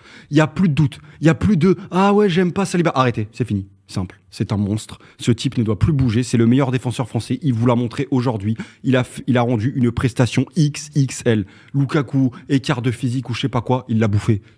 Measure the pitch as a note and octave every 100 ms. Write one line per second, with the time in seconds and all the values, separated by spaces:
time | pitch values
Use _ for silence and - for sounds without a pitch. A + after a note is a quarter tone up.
0 | - - - D3 D#3 - F#3 C3+ D3+ -
1 | - - D#3 - F3+ F#3+ F#3 F3 - F3
2 | G3+ G3+ G#3 E3+ F3+ F#3+ F#3+ F3+ E3 C3+
3 | B2+ A#2 G#2 - A#2+ G2+ F#2+ _ - G#2
4 | F2+ - _ - G#2+ G2+ G2+ G#2+ - -
5 | - - - A2+ C#3 C3 A2 G2+ - C#3+
6 | C3 G#2+ B2+ A#2+ A2+ C3 C3 B2 A#2+ A2
7 | A#2 A#2+ - B2+ D3+ A2+ A#2+ A#2+ A#2+ -
8 | C#3+ C3 B2+ A2 G2+ A2 - - C#3 B2+
9 | - - - B2 A#2+ A#2+ A#2+ C#3+ A#2+ -
10 | B2 - A#2+ - C3+ - D3 - - D3
11 | C3 - B2+ A2 G2 - - C#3 C3+ D#3
12 | C3+ C3+ C3 - - C#3 - C3+ B2 A2+
13 | C3 C3 A#2+ A2+ B2+ A#2+ - B2+ - A2
14 | A2 G2+ - G#2 -